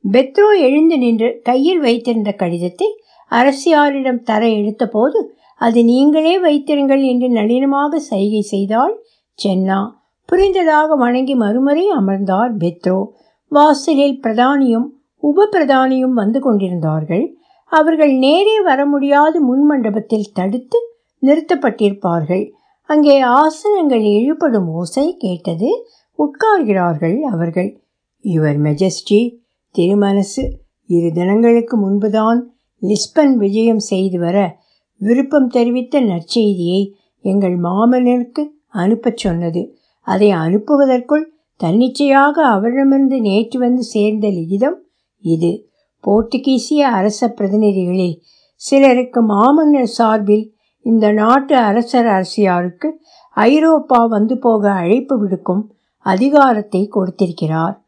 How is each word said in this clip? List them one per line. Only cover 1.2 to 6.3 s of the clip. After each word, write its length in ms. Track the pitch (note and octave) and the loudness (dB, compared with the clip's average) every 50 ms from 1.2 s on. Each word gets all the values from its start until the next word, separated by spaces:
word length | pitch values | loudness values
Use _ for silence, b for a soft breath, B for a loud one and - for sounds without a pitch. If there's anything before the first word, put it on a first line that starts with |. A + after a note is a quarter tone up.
| A3+ B3 - - _ | 0 -2 -4 -4 _
கையில் 360 | - B3 C4 C#4 E4+ F#4+ E4+ | -2 0 2 2 0 0 0
வைத்திருந்த 520 | D4 A#3+ A#3 A#3 A#3 B3 A#3+ A3+ G#3 G#3 | 0 0 -2 -2 -2 -4 -4 -2 -2 -4
கடிதத்தை 560 | G3+ G3+ F#3+ F3 E3+ E3+ F3 F3+ F3 - F#4+ A4 G#4 b b b b b b b | -4 -4 -4 -4 -4 -4 -6 -6 -6 -4 -6 -6 -6 b b b b b b b
அரசியாரிடம் 920 | - A#3 B3 C#4 C#4 C#4 - F4 D#4+ D4 D4 D4 C#4 C#4 C4 C4 B3 A#3+ | 0 2 2 2 0 0 0 2 2 4 2 2 0 -2 -2 -2 -4 -4
தர 240 | A#3+ - A3 G#3+ A3+ | -4 -4 -2 0 0
எடுத்தபோது, 760 | A#3 A3 G#3 G#3 G#3+ G#3+ - A#3 G#3+ A#3 G#3+ A3+ D4 - A4+ - - b b b b b | 0 0 0 -2 -4 -2 -4 -6 -2 0 0 0 0 0 -2 -6 -6 b b b b b
"அது 260 | b - A#3 A3+ A#3+ A#3 | b -2 0 2 4 4
நீங்களே 580 | A#3 A#3+ B3+ C#4 D4 D4+ D#4 D#4 D#4+ | 4 4 4 2 2 2 2 2 0